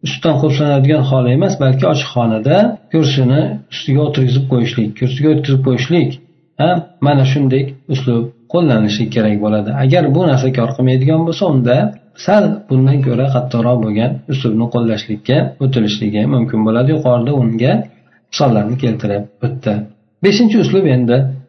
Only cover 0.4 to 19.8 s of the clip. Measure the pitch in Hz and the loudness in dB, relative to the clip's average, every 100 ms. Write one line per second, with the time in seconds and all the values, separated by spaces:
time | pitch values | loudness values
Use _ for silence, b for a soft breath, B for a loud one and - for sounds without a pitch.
0.4 | 151 135 147 139 135 151 135 131 120 131 | 0 0 0 2 2 2 2 0 2 2
1.4 | 190 - 135 131 180 156 - 127 117 110 | 0 0 0 2 0 0 -2 -2 -2 -2
2.4 | 107 175 233 - _ 165 135 135 127 139 | 0 2 2 -2 _ 0 0 2 2 2
3.4 | - - - - - 139 139 127 127 127 | 0 -6 -12 -12 -2 0 0 0 0 0
4.4 | 135 127 110 - 107 104 127 - 151 147 | 0 -2 -2 -2 -4 -2 -4 0 0 0
5.4 | 135 135 135 123 - 170 131 - _ _ | 0 0 0 -2 0 0 0 -4 _ _
6.4 | _ - 160 175 - _ 139 139 135 147 | _ -2 0 0 -6 _ 0 2 2 2
7.4 | 135 131 135 - - 131 - 117 117 - | 0 0 -2 -10 -8 -6 -2 -2 -4 -12
8.4 | _ 175 165 113 104 104 110 - 107 104 | _ 0 2 2 0 -2 -4 -2 0 0
9.4 | 107 107 104 139 135 175 147 143 180 131 | 0 -2 -2 -2 2 2 2 2 2 2
10.4 | 131 127 117 - 127 131 135 160 165 160 | 0 -2 -4 0 0 2 2 0 0 -2
11.4 | 156 135 120 123 104 - _ _ - 208 | 0 2 2 2 0 -4 _ _ 0 2
12.4 | - - - 131 131 143 135 120 139 123 | 2 -2 -2 2 2 2 0 0 0 -2
13.4 | - 117 117 123 110 104 120 - - 135 | -2 -2 0 0 0 0 -2 -4 -6 -4
14.4 | 120 107 117 120 117 107 - 104 - 143 | -2 -2 -2 -2 -2 -2 -6 -10 0 0
15.4 | 135 - 135 127 104 104 107 104 123 135 | 0 -2 -2 0 0 -2 -4 0 0 0
16.4 | 110 113 110 113 131 156 127 120 117 131 | 0 0 0 2 2 2 2 0 0 0
17.4 | 113 110 127 214 214 b b b _ - | 0 0 0 0 -4 b b b _ -2
18.4 | 139 110 104 127 120 107 107 101 104 _ | 0 2 0 -2 -2 -2 -4 -4 -6 _
19.4 | 123 135 - 104 | -6 -4 -4 -4